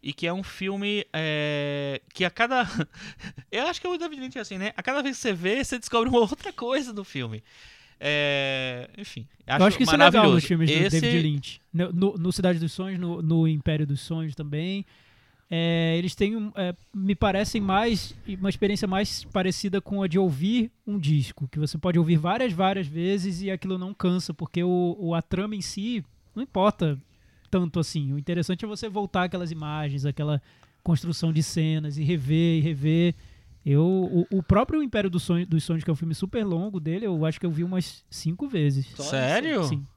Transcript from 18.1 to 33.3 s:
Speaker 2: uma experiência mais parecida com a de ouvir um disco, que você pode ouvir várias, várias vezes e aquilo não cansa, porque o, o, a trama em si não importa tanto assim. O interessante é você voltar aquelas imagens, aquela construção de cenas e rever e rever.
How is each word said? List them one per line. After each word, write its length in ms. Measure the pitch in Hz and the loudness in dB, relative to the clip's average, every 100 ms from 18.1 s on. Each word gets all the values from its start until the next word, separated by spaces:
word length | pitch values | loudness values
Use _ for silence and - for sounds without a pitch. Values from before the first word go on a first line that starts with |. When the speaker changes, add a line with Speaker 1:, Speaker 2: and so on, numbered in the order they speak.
| - - | -14 -12
Speaker 2:
uma 220 | 185 190 | -4 -2
experiência 380 | - 202 202 208 | 0 0 0 0
mais 360 | 185 208 - - | 0 -2 -4 -4
parecida 540 | 202 185 - 202 196 | -2 0 -2 -2 -4
com 220 | - 196 | -4 -2
a 60 | 190 | 0
de 100 | 170 | 2
ouvir 540 | 190 135 185 240 226 _ - | 2 2 0 0 0 _ -6
um 100 | 202 | -2
disco, 500 | 147 151 127 - 135 | 2 2 2 -6 -6
que 120 | 151 | -4
você 180 | 151 160 | -4 -2
pode 220 | 180 170 | 0 2
ouvir 180 | 165 170 | 4 4
várias, 340 | 170 220 254 | 2 0 0
várias 360 | 170 190 196 156 | 2 0 0 -4
vezes 540 | 156 175 202 185 175 | -2 0 0 -2 -4
e 80 | 196 | -4
aquilo 260 | 190 190 185 | -4 -4 -4
não 160 | 185 | -6
cansa, 400 | 202 185 180 - | -2 0 0 -2
porque 300 | 156 151 175 | -8 -6 -2
o, 340 | 175 180 175 175 | 2 2 2 -2
o, 140 | 175 | -2
a 80 | 165 | -2
trama 340 | - 180 208 214 | -2 -4 -4 -6
em 60 | |
si 420 | 165 - 214 233 151 _ _ - | -8 -6 -4 -4 -6 _ _ -10
não 60 | |
importa 580 | 269 190 202 - 160 135 - _ _ _ _ | -6 2 2 2 -2 -2 -8 _ _ _ _
tanto 280 | 185 175 170 | 0 0 0
assim. 320 | 156 160 143 | -2 -2 -2
O 60 | 139 | -4
interessante 480 | 143 175 170 185 220 | -2 -2 -2 -4 -4
é 20 | |
você 220 | 208 226 | -8 -6
voltar 360 | 202 202 190 180 | -4 -2 0 -2
aquelas 260 | 185 175 | -2 -6
imagens, 520 | 156 151 151 147 139 | -8 -6 -4 -4 -2
aquela 380 | 143 139 151 147 _ _ _ _ | -4 -2 -2 -2 _ _ _ _
construção 480 | - 160 170 165 165 | 0 0 0 -2 0
de 120 | 156 | 0
cenas 540 | 156 170 156 156 151 143 | 0 0 0 0 -2 -2
e 60 | |
rever 540 | 147 175 131 156 170 160 | 0 0 2 4 4 4
e 40 | |
rever. 540 | 151 147 147 165 175 - - | 2 0 2 4 4 0 -10